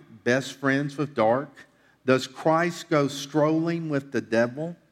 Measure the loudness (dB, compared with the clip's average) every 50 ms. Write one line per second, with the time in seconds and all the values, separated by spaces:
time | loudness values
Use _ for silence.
0 | -20 _ -20 -6 0 0 0 0 0 -4 -10 -4 -2 0 0 0 -2 -4 -4 -6
1 | -6 -4 0 2 4 4 4 2 -2 -6 -14 -20 -20 _ _ _ _ _ _ _
2 | 0 2 2 2 2 -4 -10 -2 0 2 2 4 2 0 -4 -6 -4 0 2 2
3 | 2 0 -2 -6 -12 -4 0 2 2 2 2 0 0 -2 -2 -4 -4 -2 -4 -4
4 | -4 -2 -6 -6 -4 0 2 2 2 2 -2 -8 -10 -10 -10 _ _ _